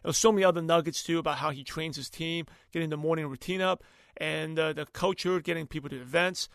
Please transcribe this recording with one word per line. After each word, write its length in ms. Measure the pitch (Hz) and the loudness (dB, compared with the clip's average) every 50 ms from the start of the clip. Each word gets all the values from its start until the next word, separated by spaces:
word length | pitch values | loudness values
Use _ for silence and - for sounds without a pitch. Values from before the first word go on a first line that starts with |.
| - | -4
There 60 | 165 | -2
was 100 | 156 - | 2 4
so 140 | - 226 214 | 6 6 6
many 100 | 196 190 | 8 6
other 180 | 185 165 175 165 | 6 6 4 4
nuggets, 420 | 160 165 170 151 165 - - - | 4 4 4 4 2 -2 -4 -2
too, 160 | - 165 165 | 0 0 0
about 180 | 151 156 147 - | 0 0 -2 0
how 120 | 143 151 | -2 -4
he 120 | 139 143 131 | -4 -6 -8
trains 320 | - - 160 160 160 143 | -8 -8 -6 -6 -6 -6
his 160 | 143 131 - | -8 -10 -10
team, 360 | - - 160 165 165 170 156 - - - _ _ - | -8 -6 -4 -4 -4 -4 -6 -8 -12 -20 _ _ -4
getting 180 | 165 165 156 | -4 -2 -2
the 60 | 151 | -2
morning 320 | 151 151 160 165 160 151 143 | -2 0 0 0 0 0 -4
routine 320 | 135 - - 185 185 185 | -6 -6 -6 -4 -2 0
up, 240 | 190 185 185 - - - - - - _ _ | 2 2 0 0 -4 -12 -20 -20 -20 _ _
and, 420 | - 156 156 156 156 156 160 160 160 | -6 -4 -4 -2 -4 -4 -2 -2 0
uh, 140 | 160 156 151 | 0 0 -2
the 140 | 151 151 | -4 -6
culture, 520 | - - - 170 196 185 - - 180 185 175 | -8 -4 -2 0 0 0 0 0 0 0 0
getting 300 | 147 175 170 165 156 - | 0 -2 -4 -4 -4 -6
people 220 | - 156 139 139 | -8 -8 -8 -8
to 100 | 135 127 | -10 -10
events. 480 | 123 127 139 165 175 185 185 - - - - | -6 0 2 2 2 2 0 -4 -8 -8 -10